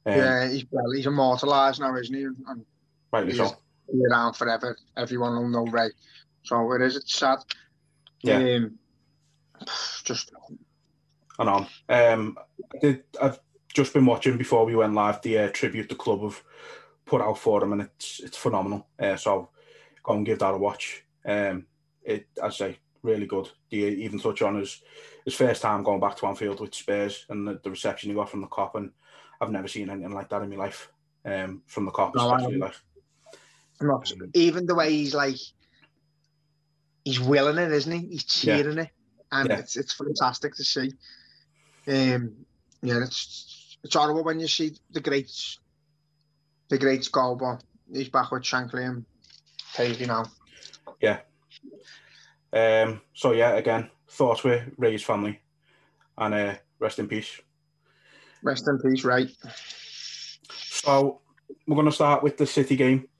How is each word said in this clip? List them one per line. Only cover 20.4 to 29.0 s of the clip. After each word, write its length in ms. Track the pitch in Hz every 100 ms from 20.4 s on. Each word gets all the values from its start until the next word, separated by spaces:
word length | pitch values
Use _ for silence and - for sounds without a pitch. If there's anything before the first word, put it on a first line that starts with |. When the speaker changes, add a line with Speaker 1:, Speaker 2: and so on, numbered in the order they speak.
| 98
Speaker 1:
a 40 | 95
watch. 460 | 101 101 - - _ _ -
Um, 400 | 104 98 92 92 _ _ _
it, 240 | - 104 - -
as 120 | 107
I 40 | - 98
say, 80 | - _ _
really 220 | 113 107 98
good. 240 | 98 95 - _
Do 60 | 104
you 120 | 101
even 300 | 101 110 101
touch 220 | 113 101
on 120 | 104 101
his, 220 | 98 - _ - - - -
his 80 |
first 280 | - 131 110
time 220 | 113 104
going 160 | 101 101
back 160 | 101 -
to 80 | 101
Anfield 340 | 98 104 101
with 120 | 104
Spurs 520 | - - 101 101 - -
and 180 | 104 101
the, 140 | 95
the 80 | 98
reception 400 | 95 107 - 104
he 60 | 104
got 140 | 101
from 100 | 104
the 60 | 95
Kop, 280 | - 98 107
and 160 | 98 -